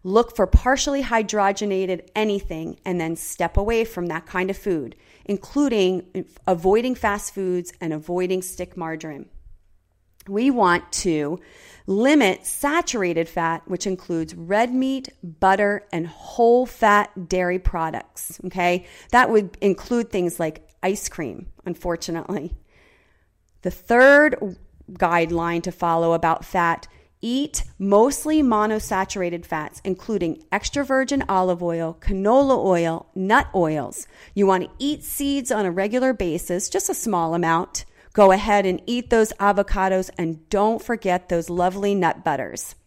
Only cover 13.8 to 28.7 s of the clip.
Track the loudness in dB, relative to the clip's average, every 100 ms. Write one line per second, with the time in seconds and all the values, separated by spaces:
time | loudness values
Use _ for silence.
13.8 | -4 -6 -4 -6 -6 -10 -2 0 0 0
14.8 | -2 -4 -10 _ -18 0 2 2 2 0
15.8 | -6 -8 -8 -12 -12 2 4 4 2 0
16.8 | 4 4 2 -8 -4 -2 0 0 -2 -2
17.8 | -4 -6 -12 -16 -16 -12 -10 -2 0 0
18.8 | -4 -20 2 4 4 2 0 -2 0 0
19.8 | -2 -2 -2 -2 -4 -2 -6 -6 _ _
20.8 | -4 -4 -8 -8 -10 -10 -16 -14 -12 -8
21.8 | -6 -6 -6 -8 -6 -8 -8 -12 _ _
22.8 | _ _ _ _ _ _ _ _ -8 -8
23.8 | 2 6 8 8 6 2 -8 -10 -20 _
24.8 | -20 -2 2 2 2 0 -2 -2 -6 -4
25.8 | 0 2 2 2 0 -2 -2 0 0 -2
26.8 | -8 _ _ _ -4 -4 -4 -6 -8 -6
27.8 | 2 4 4 2 0 2 2 2 0